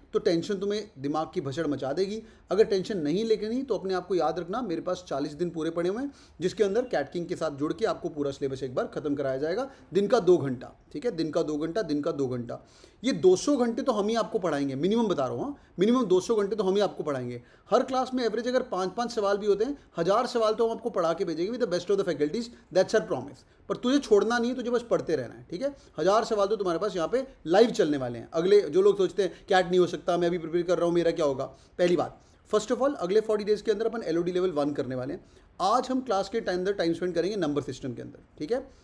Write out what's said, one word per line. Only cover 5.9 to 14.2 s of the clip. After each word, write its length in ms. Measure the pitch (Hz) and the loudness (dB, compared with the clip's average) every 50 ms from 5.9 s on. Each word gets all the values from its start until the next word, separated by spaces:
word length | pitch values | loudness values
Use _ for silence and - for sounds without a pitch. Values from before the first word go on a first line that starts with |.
| 196 226 277 | -2 -4 -6
हैं, 80 | 285 - - - - - - | -8 -10 -14 -20 -20 -8 -6
जिसके 240 | 151 180 175 - 214 | -4 -2 0 0 0
अंदर 220 | 196 196 233 254 | 2 2 0 -2
कैट 260 | 247 - 156 143 147 | 0 -2 -4 -4 -4
किंग 140 | - 175 170 151 | -6 -8 -6 -6
के 80 | 170 | -6
साथ 160 | 135 165 156 | -4 -4 -4
जुड़ 200 | 147 135 143 160 160 | -4 -2 -4 -4 -2
के 120 | 165 226 | -2 -2
आपको 240 | 196 160 - - 165 | -2 -2 -2 -6 -8
पूरा 220 | 143 147 143 139 | -4 -4 -4 -4
सिलेबस 320 | 135 - 143 135 131 123 143 | -4 -4 -4 -6 -4 -6 -8
एक 100 | 131 123 | -6 -4
बार 120 | 156 233 - | -4 -4 -4
खत्म 280 | - 165 139 151 143 | -6 -6 -4 -4 -2
कराया 220 | 143 143 135 131 131 | -2 -2 -2 -2 -2
जाएगा। 320 | 143 156 180 214 277 277 - - - - - | -2 -2 -2 -4 -6 -6 -10 -18 -10 -4 -2
दिन 140 | 185 202 202 | 0 2 4
का 120 | 254 233 | 4 4
दो 160 | 180 170 180 165 | 6 6 6 6
घंटा, 340 | 135 139 127 117 - 113 - _ _ - - | 4 0 -4 -6 -8 -14 -18 _ _ -16 -10
ठीक 120 | 151 147 | -8 -6
है, 60 | 247 202 | -6 -4
दिन 160 | 160 156 156 | -4 -4 -2
का 120 | 147 170 165 | 0 -2 -2
दो 140 | 147 151 147 | -2 -2 -4
घंटा, 240 | 156 170 165 220 214 | -2 -2 -2 -2 -2
दिन 180 | 160 147 147 | -2 -2 -2
का 100 | 147 165 | -2 -2
दो 160 | 160 143 139 123 | -2 -2 -2 -2
घंटा। 320 | 127 123 117 113 127 - - - - - - - - _ - | -2 -4 -6 -8 -10 -12 -14 -18 -20 -20 -20 -20 -14 _ -4
ये 80 | 247 247 | -4 0
दो 220 | 170 156 185 185 | 4 6 6 6
सौ 200 | 185 - 294 294 240 | 6 4 2 2 2
घंटे 240 | 240 233 226 240 | 2 0 -2 -2
तो 100 | 262 277 | 0 0
हम 160 | 226 208 196 208 | 0 0 0 0
ही 80 | 226 | 0
आपको 240 | 233 | 0